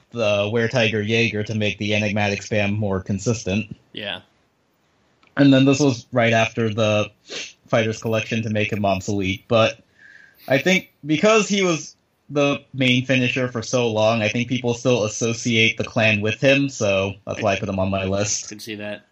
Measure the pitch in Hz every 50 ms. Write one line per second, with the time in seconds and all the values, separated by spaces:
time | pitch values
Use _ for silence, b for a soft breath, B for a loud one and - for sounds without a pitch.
0 | _ _ - 120 110 104 104 101 101 104 113 117 117 110 - 131 113 107 104 110
1 | 104 104 113 113 117 107 98 104 104 - 110 107 107 104 95 - 107 104 107 104
2 | 107 104 98 107 104 101 101 98 - - 117 107 101 101 101 107 107 101 95 95
3 | - - 104 95 - 123 113 113 - - - 104 110 - - - _ _ - -
4 | 107 101 92 90 - _ _ _ _ _ _ _ _ _ _ _ _ _ _ _
5 | _ _ _ _ _ _ _ 139 143 139 135 131 135 139 139 135 147 139 123 -
6 | - _ - 123 117 117 113 113 113 110 - 120 117 110 104 110 110 107 107 104
7 | 104 101 - _ B B B B B B B _ _ _ - 120 113 110 110 -
8 | - 117 110 110 107 - 120 113 110 113 107 107 104 101 117 104 104 98 95 95
9 | - - 104 101 95 92 95 - - - 123 113 113 113 - - _ b b b
10 | b b b b b b b b b - 131 139 - 180 190 185 - - _ _
11 | - 143 156 151 202 214 220 220 202 - 202 202 190 180 165 143 - - - _
12 | _ _ _ _ _ - 139 147 143 143 143 120 - _ - 131 131 127 127 127
13 | 127 - 135 127 123 120 123 131 127 123 - 120 110 - - 127 120 117 107 107
14 | 107 110 117 117 107 107 - 120 120 117 123 113 123 120 120 120 - 135 123 113
15 | 104 107 - - 120 113 117 113 - 123 117 113 113 110 110 - 110 - - 120
16 | 110 110 107 101 101 107 107 - - 135 139 139 139 135 135 - 117 101 98 95
17 | 98 101 98 - _ - 107 - 113 104 98 98 104 98 98 95 95 98 95 98
18 | 95 95 98 98 104 101 - - - - 110 104 - 113 107 104 107 104 104 104
19 | - _